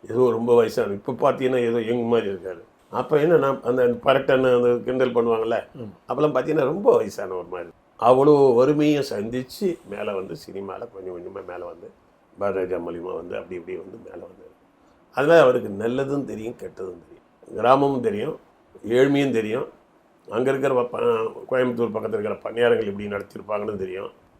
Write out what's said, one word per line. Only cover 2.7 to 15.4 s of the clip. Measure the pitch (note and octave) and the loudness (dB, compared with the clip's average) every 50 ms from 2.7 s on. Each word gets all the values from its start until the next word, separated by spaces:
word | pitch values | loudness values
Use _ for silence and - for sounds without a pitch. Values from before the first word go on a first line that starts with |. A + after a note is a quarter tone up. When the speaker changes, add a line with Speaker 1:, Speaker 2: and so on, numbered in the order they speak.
| _ _ _ - | _ _ _ -8
Speaker 1:
அப்போ | - A#2+ C3 - D3+ C#3+ | -4 -4 -2 0 2 2
என்ன, | D3+ F3 E3+ D3 | 4 4 4 4
நான் | C#3 C#3 C3 - | 4 2 0 -2
அந்த, | - A#2+ B2+ C3 | -2 -2 2 2
அந்த | B2 A#2+ A#2 A#2 | 2 2 2 0
பரட்டன்னு | - C#3 C3 C#3 C3+ - C3+ C3 C3 B2+ | 2 2 2 2 4 2 2 4 4 4
அந்த | B2 A#2+ B2 A#2+ A#2+ A#2 | 4 4 4 2 2 0
கிண்டல் | G#2 B2 B2+ B2+ C3 B2 A#2 | -2 -2 -2 0 0 0 0
பண்ணுவாங்கல்ல, | A#2+ A#2 A#2 A2+ A2 A2 A2+ A#2 G#2 - - | 0 0 2 0 0 0 -2 -2 -4 -4 -8
Speaker 2:
ஆமா. | - C3 A2+ G2+ F2+ _ | -14 -16 -16 -16 -16 _
Speaker 1:
அப்போல்லாம் | _ - B2 C#3 D3+ D3 B2+ | _ -8 -2 0 0 2 2
பார்த்தீங்கன்னா | B2+ B2+ D#3 D3+ D#3 C3+ B2+ | 0 0 0 0 0 0 0
ரொம்ப | A#2 G#2+ G#3 - - | 0 0 4 4 4
வயசான | A2+ A2+ G2+ - - G2+ F#2 F#2 | 4 2 -2 -8 -10 -8 -8 -8
ஒரு | F2+ F2 F2 | -8 -8 -8
மாதிரி. | F#2 F2 E2+ E2 - _ _ _ _ - | -10 -10 -10 -12 -16 _ _ _ _ 2
அவ்வளோ | A2 A#2+ C3 C3 C#3 D3+ D3 C#3 C#3 C3 | 6 6 6 8 8 6 8 8 6 6
வறுமையும் | A#2 A#2 C3 D3 D3 D3+ D3+ D3+ D3 C#3+ C#3 - | 6 6 4 4 4 2 2 2 2 0 -2 -4
சந்திச்சு | - G#2 G2+ A2+ B2 B2+ B2+ - - - G#3 F3+ - - - | -4 -6 -6 -6 -6 -8 -8 -8 -8 -4 -2 -2 -4 -4 -10
மேலே | G2 G2+ G#2 G#2 G#2+ | -12 -10 -8 -6 -6
வந்து | G2+ F#2+ F#2+ - - | -6 -6 -6 -8 -12
சினிமால | - - - F#2 G2 G2+ F#2+ F#2 G2 A#2+ - | -14 -14 -14 -12 -12 -10 -10 -10 -12 -14 -14
கொஞ்சம் | G2 F#2+ F#2 F#2 F2+ | -16 -14 -14 -12 -12
கொஞ்சமா | F2 F2+ F#2 G2 G2 F#2 | -12 -14 -14 -14 -14 -14
மேலே | F2+ F2+ F2+ F2 | -14 -12 -12 -12
வந்து | F2 E2 F2 G2+ - - _ _ _ _ _ _ _ | -14 -14 -16 -20 -20 -20 _ _ _ _ _ _ _
பாரதிராஜா | _ - G2+ G2+ F#2 F#2+ F#2 F2+ F2+ F2 | _ -4 -4 -2 -2 -2 -2 -2 -4 -6
மூலியமா | F2 E2+ E2+ E2+ F2 F#2 F2+ | -6 -8 -10 -10 -10 -10 -10
வந்து | E2+ F2 F2+ G2+ | -10 -10 -10 -10
அப்படி | G2+ - - F#2 | -10 -10 -10 -12
இப்படி | F2 E2 F#2 F#2 | -12 -12 -12 -12
வந்து | E2 F#2+ F#2+ A2+ A2+ | -12 -12 -14 -18 -20
மேலே | - - F2+ F2 | -20 -18 -18 -18
வந்தார். | F2 E2+ - - - - _ _ _ _ _ _ _ _ _ _ _ _ - | -18 -18 -20 -20 -20 -20 _ _ _ _ _ _ _ _ _ _ _ _ -2
அதனால | B2+ C#3+ D#3 E3+ E3 | 0 4 6 8 8